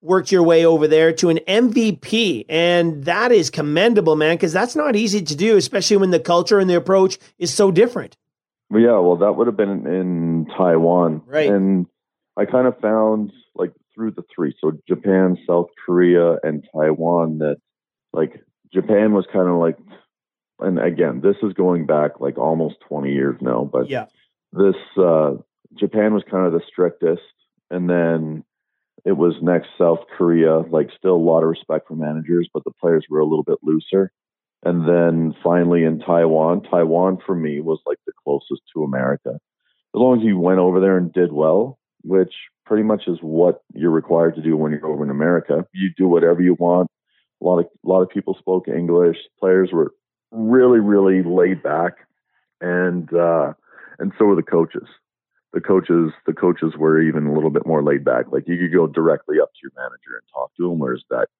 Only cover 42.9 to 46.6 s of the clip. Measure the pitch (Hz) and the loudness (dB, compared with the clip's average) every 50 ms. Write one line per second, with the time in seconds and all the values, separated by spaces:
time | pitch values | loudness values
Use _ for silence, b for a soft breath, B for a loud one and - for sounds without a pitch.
42.9 | 110 101 - - 87 80 85 80 78 80 87 87 82 - _ _ - - 73 85 | -2 -2 -2 -6 -8 -6 -6 -6 0 2 2 2 2 -2 _ _ -12 -4 -2 0
43.9 | 80 80 76 - 85 82 85 82 80 78 78 80 80 78 78 76 76 73 76 78 | 0 0 0 0 0 2 2 0 -2 -2 -4 -2 -2 0 -2 -4 -4 -6 -6 -6
44.9 | 76 73 76 71 69 69 73 85 90 85 - - 73 76 92 _ _ 92 95 95 | -6 -6 -6 -6 -4 -2 0 0 0 0 0 -2 -4 -4 -4 _ _ -6 -6 -6
45.9 | 82 - 92 92 85 85 82 82 87 85 90 90 87 - | -4 -2 0 2 2 4 4 2 2 2 2 2 2 2